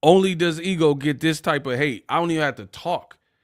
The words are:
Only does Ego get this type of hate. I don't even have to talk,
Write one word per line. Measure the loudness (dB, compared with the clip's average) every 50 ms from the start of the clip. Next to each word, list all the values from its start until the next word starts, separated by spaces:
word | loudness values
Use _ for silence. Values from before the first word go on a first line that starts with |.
Only | 6 6 6 6 6 2 0
does | 0 -2 -2 -2 -4
Ego | -4 -4 -2 2 2 2 2
get | 2 0 -4 -4 0
this | -2 -2 -2 -2
type | -2 -4 -4 -4 -2
of | -4 -4 -2
hate. | -2 -2 -4 -6 _ _
I | -2 -2
don't | 0 0
even | -2 -2
have | -2 -2 -4
to | -6 -14
talk, | -18 -18 -12 -6 -6 -6 -6 -6 _ -20 _ _ _ _ _